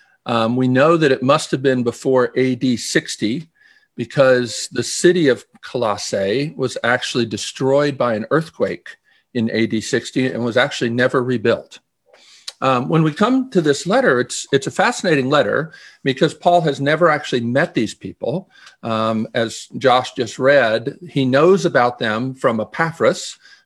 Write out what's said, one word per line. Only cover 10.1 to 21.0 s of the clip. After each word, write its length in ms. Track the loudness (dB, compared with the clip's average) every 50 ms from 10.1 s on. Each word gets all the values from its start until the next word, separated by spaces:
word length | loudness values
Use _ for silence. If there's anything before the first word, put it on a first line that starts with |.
| -4 -2 -2
and 180 | -2 -2 -4 -4
was 120 | -2 0
actually 340 | 0 0 0 -2 -4 -4 -2
never 320 | 0 0 0 0 0 0 -2
rebuilt. 560 | 0 -4 -2 0 0 0 0 -4 _ -20 -20 _ _ _ _ _ _ _ _ _ -20 -20 -20 _ -20 -10 _ -2
Um, 280 | 0 0 0 0 2
when 120 | 2 2 2
we 120 | 2 2
come 340 | 0 0 2 2 0 0 0 0
to 100 | 0 2
this 240 | 2 0 0 0
letter, 340 | 0 0 2 2 2 2 2
it's, 260 | 0 -2 -6 -10 -6 -2 -2
it's 140 | -2 -2
a 40 | -2
fascinating 600 | -2 0 0 0 0 -2 0 0 0 0 2 2
letter 420 | 2 2 2 2 0 -2 -4 -6 -12 -20 -20 -20 -20 _ _
because 300 | -4 0 2 0 0 0
Paul 260 | 0 2 4 4 4
has 180 | 4 2 -2 0
never 300 | 0 0 2 4 4 2
actually 320 | 2 2 -2 -2 -4 -2
met 320 | -2 0 0 0 0 0 0
these 220 | -2 -2 -2 -4
people. 560 | -10 -14 -14 -12 _ -6 -4 -4 -4 -8 _ _ -20 -20 -20 _ _ -6
Um, 440 | -4 -2 -2 0 0 0 -2 -4 -2 -2
as 340 | -2 -2 -2 -4 -10 -16 -14 -12 0
Josh 340 | 2 4 4 4 2 -2 -6
just 260 | -6 -6 -6 -4 0
read, 600 | 2 4 4 4 4 4 0 0 -2 -4 -10 -10